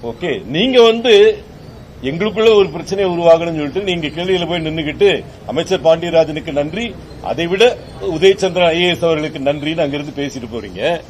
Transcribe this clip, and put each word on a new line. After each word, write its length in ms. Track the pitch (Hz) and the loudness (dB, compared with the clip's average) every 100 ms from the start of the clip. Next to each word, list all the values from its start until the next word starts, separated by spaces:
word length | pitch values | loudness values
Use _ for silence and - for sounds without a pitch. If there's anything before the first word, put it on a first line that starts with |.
ஓகே, 420 | 120 117 175 117 | -10 -8 -4 -6
நீங்க 380 | 101 143 247 254 | -4 -2 2 4
வந்து 600 | 233 226 240 208 214 208 - - - - - - | 4 4 4 6 6 4 -8 -20 -20 -20 -20 -10
எங்களுக்குள்ள 520 | 127 165 208 214 220 | -8 -4 -4 2 4
ஒரு 140 | 208 190 | 4 2
பிரச்சனையை 500 | 147 - 196 196 175 | -2 -8 -2 -2 2
உருவாகணும்னு 380 | 170 165 170 160 | 4 4 4 -4
சொல்லிட்டு 260 | 147 180 | -4 -4
நீங்க 240 | 202 175 151 | -4 -4 -4
கேள்வியில 420 | 156 180 185 170 | -6 -2 -2 -2
போய் 180 | 170 160 | -4 -4
நின்னுக்கிட்டு 580 | 160 147 151 202 147 - - - | -4 -6 2 2 2 -4 -16 -6
அமைச்சர் 360 | 127 170 180 | -4 -2 0
பாண்டியராஜனுக்கு 720 | 160 165 170 165 156 151 160 | 2 2 2 2 2 -2 -6
நன்றி, 420 | 143 147 175 233 - - - | -4 -4 -6 -8 -10 -18 -12
அதை 240 | - 117 170 | -8 -4 -4
விட 300 | 190 233 - - - | 4 2 2 -12 -10
உதயச்சந்திரன் 640 | 196 160 190 196 190 180 175 | -6 2 4 4 0 2 2
ஐ 160 | 165 | 2
ஏ 60 | 180 | 0
எஸ் 160 | 170 | 0
அவர்களுக்கு 340 | 170 156 151 156 | 0 0 -2 -4
நன்றின்னு 420 | 135 147 147 165 | -2 -2 -4 -4
அங்கிருந்து 320 | 147 143 147 143 | -4 -4 -8 -8
பேசிட்டு 320 | 139 135 117 | -8 -8 -10
போறீங்க. 480 | 117 101 90 131 170 - | -10 -10 -4 -4 -4 -6